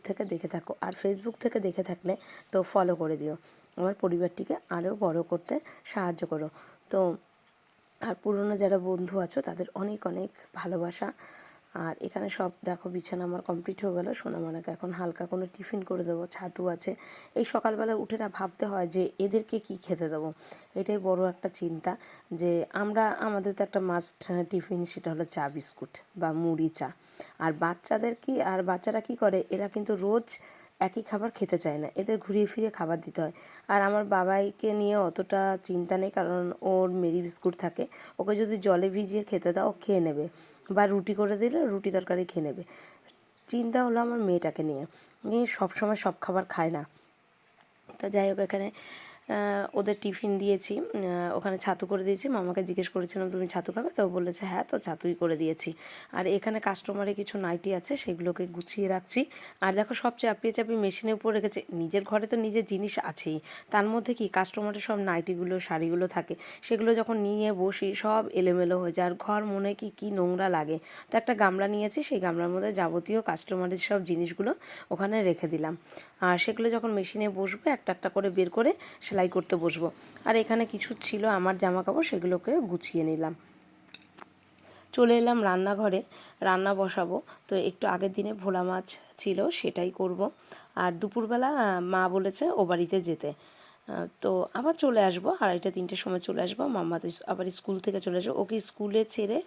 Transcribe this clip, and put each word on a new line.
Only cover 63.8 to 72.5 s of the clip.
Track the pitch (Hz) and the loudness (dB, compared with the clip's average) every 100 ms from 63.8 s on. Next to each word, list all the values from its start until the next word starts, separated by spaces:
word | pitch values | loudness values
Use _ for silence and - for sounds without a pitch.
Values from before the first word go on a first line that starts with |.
| 208 | 4
মধ্যে | 226 226 | 2 0
কি | 240 202 | -2 0
কাস্টমারের | 185 190 214 208 208 | 2 0 -2 -4 -4
সব | 214 208 | -2 0
নাইটিগুলো, | 190 170 170 175 180 185 | 2 0 0 -2 -2 -2
শাড়িগুলো | - 160 165 175 180 | -2 0 2 2 0
থাকে, | 180 - 165 - - | 0 -4 -8 -10 -10
সেগুলো | - 226 226 | -2 2 4
যখন | 226 220 220 | 4 2 0
নিয়ে | 202 208 214 | 2 2 2
বসি, | 190 185 190 196 | 2 0 0 -2
সব | 202 214 220 214 | 0 2 2 2
এলোমেলো | 185 180 180 175 180 | 2 4 4 4 2
হয়ে | 175 | 0
যায়, | 165 175 | 2 0
আর | 175 | 0
ঘর | - 208 | 0 0
মনে | 214 196 196 | 0 -2 -2
কি, | 202 214 - | -2 -8 -6
কি | 208 | -4
নোংরা | 196 180 180 190 | 0 2 2 2
লাগে। | 160 151 160 - - - | 2 0 -4 -6 -18 -2
তো | 339 | 0
একটা | - | 2
গামলা | 220 196 185 202 | 4 4 4 0
নিয়েছি, | 208 208 302 | 0 -2 -2
সেই | 294 226 | 0 0
গামলার | 180 170 | 0 2
মধ্যে | 175 | 0